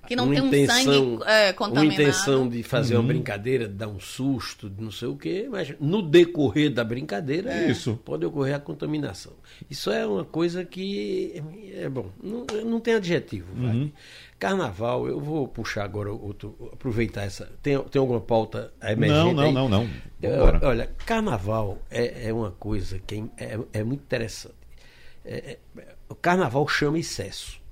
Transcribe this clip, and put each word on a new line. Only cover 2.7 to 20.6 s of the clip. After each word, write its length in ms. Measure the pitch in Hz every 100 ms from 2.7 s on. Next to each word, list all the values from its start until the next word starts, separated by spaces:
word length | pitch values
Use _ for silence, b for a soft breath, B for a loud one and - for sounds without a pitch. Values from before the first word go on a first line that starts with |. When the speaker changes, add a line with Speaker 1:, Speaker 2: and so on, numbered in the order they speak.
| 123 117 120
Speaker 3:
Uhum. 60 |
Speaker 2:
uma 60 | 120
brincadeira, 600 | 151 - 101 107 131 110
de 40 |
dar 140 | 98 107
um 140 | 98
susto, 680 | - - 131 135 - - 107
de 120 | 98
não 80 | 113
sei 160 | - 120
o 80 | 143
quê, 320 | 160 180 262
mas 240 | 220 131 147
no 220 | 147 202
decorrer 720 | 170 165 175 151 135 151 151
da 100 | 113
brincadeira 680 | 113 120 151 202 151 156 220 - 330
Speaker 3:
Isso. 240 | 123 - 113
Speaker 2:
pode 220 | - 151 165
ocorrer 280 | 151 135 143
a 40 |
contaminação. 720 | 143 147 151 151 139 101 - - B B B
Isso 200 | 143 175
é 140 | 226 220
uma 200 | 196 165
coisa 400 | 156 175 175 180
que 760 | 185 190 202 208 190 381 175 156 185 202
é, 100 | 196
é 60 | 147
bom, 200 | 131 98 92
não, 240 | - 233 254 214 226
não 140 | 233
tem 140 | 233 226
adjetivo, 580 | 180 165 - 107 87 120
Speaker 3:
Uhum. 100 | 123
Speaker 2:
vai. 280 | 113 147 - B B B B
Carnaval, 720 | 196 190 147 90 117 123 123
eu 140 | 139
vou 260 | 143 156 127
puxar 380 | - 110 - 101
agora 260 | 101 104
outro, 580 | 107 104 104 104 - -
aproveitar 480 | - 131 110 113 101
essa. 260 | 101 - - -
Tem, 200 | 147 139
tem 140 | - 139
alguma 200 | 135 120
pauta 540 | 95 113 110 107 107 -
Speaker 3:
Não, 80 | 107
Speaker 2:
emergente 440 | 107 151 151 170 160
Speaker 3:
não, 80 |
Speaker 2:
aí? 100 | 143
Speaker 3:
não, 160 | 131 135
não. 200 | 98 117 69 - -
Speaker 2:
É, 80 | -
Speaker 3:
Vambora. 300 | - - -